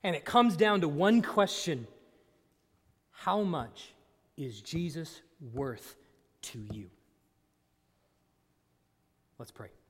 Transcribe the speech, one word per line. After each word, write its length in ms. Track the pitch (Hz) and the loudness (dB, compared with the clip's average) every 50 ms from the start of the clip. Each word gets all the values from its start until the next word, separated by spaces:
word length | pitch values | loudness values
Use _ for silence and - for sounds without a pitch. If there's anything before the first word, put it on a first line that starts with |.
| - | -2
And 100 | 190 170 | -2 -4
it 100 | 151 - | -4 -6
comes 320 | - - 240 240 240 185 | 4 6 6 6 6 4
down 260 | 160 214 214 208 196 | 4 4 4 4 4
to 60 | 170 156 | 2 0
one 340 | 143 147 185 202 226 233 | 0 2 4 6 6 6
question. 640 | - - - 214 202 190 - - - 175 156 123 113 - - - _ _ _ _ _ _ _ _ _ _ _ _ _ _ _ _ _ _ _ _ _ _ | 4 4 2 2 2 2 0 -6 -4 -4 -4 -4 -6 -12 -18 -20 _ _ _ _ _ _ _ _ _ _ _ _ _ _ _ _ _ _ _ _ _ _
How 320 | _ - - 185 190 208 | _ -8 -4 -2 -2 0
much 520 | 208 190 170 143 120 113 - - - - _ _ _ _ _ _ _ _ _ | 0 -2 -2 -4 -6 -8 -14 -20 -20 -20 _ _ _ _ _ _ _ _ _
is 240 | - 143 127 110 104 | -12 -12 -12 -12 -14
Jesus 640 | 104 - 160 165 175 170 143 165 160 156 - - _ _ _ _ 156 120 | -14 -10 -8 -6 -6 -6 -8 -10 -12 -14 -16 -20 _ _ _ _ -18 -14
worth 440 | 113 131 139 135 117 101 - - - _ _ _ _ _ _ _ _ _ | -10 -8 -8 -8 -8 -12 -16 -20 -20 _ _ _ _ _ _ _ _ _
to 180 | - - - 120 104 104 | -18 -16 -14 -14 -12 -12
you? 160 | 104 104 95 90 _ _ _ _ _ _ _ _ _ _ _ _ _ _ _ _ _ _ _ _ _ _ _ _ _ _ _ _ _ _ _ _ _ _ _ _ _ _ _ _ _ _ _ _ _ _ _ _ _ - | -12 -14 -14 -16 _ _ _ _ _ _ _ _ _ _ _ _ _ _ _ _ _ _ _ _ _ _ _ _ _ _ _ _ _ _ _ _ _ _ _ _ _ _ _ _ _ _ _ _ _ _ _ _ _ -20
Let's 100 | 120 - | -20 -20
pray. 200 | _ - 110 90 - _ _ | _ -18 -20 -20 -20 _ _